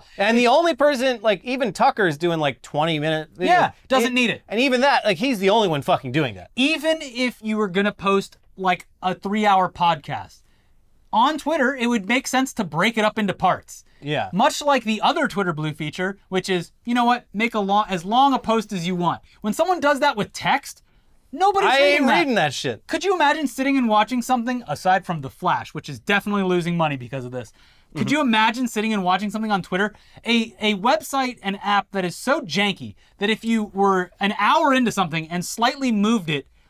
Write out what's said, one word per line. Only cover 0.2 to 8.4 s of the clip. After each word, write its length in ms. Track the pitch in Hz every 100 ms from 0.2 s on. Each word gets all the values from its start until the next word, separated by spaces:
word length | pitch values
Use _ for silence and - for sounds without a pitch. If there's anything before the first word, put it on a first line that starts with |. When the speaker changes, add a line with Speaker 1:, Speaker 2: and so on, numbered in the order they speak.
| 202 233
Speaker 1:
the 100 | 240
only 280 | 294 339 269
person, 440 | 294 262 262 233
like, 200 | 220 190 247
even 260 | 254 240
Tucker's 440 | - 262 226 185 147
doing, 220 | 170 160
like, 220 | 147 -
twenty 380 | - 147 165 156
minute 300 | 156 156 151
video. 200 | - 277
Speaker 2:
Yeah, 180 | 359 117 - -
doesn't 240 | 262 247
Speaker 1:
It 20 |
Speaker 2:
need 160 | 247 233
it. 120 | 131 -
Speaker 1:
And 120 | 208
even 220 | 277 247
that, 220 | 277 226 214
like, 120 | 160
he's 220 | 269 208
the 100 | 190
only 180 | 226 196
one 120 | 143
fucking 300 | 185 160 131
doing 240 | 143 131 95
that. 160 | 87 -
Speaker 2:
Even 440 | 285 320 311 320
if 380 | 285 240 247 -
you 160 | 214 214
were 120 | 208
gonna 240 | 180 202
post, 440 | - 196 196 196 _